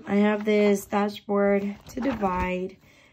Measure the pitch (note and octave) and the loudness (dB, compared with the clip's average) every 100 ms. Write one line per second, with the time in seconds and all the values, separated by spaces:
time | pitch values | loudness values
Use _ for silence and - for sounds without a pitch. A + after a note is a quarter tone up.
0 | - G3+ G#3 G#3 G#3+ G#3 G#3 G3+ - G#3 | -2 2 2 0 2 4 4 2 0 -2
1 | G#3 G#3 - G3+ G3+ G3+ G3+ G3+ - B3+ | -2 -6 -4 0 2 2 0 -8 -14 -6
2 | C4+ A3 F#3+ F3+ F#3 F3+ F#3 - _ _ | -4 -2 -2 -2 -2 -4 -6 -12 _ _
3 | _ | _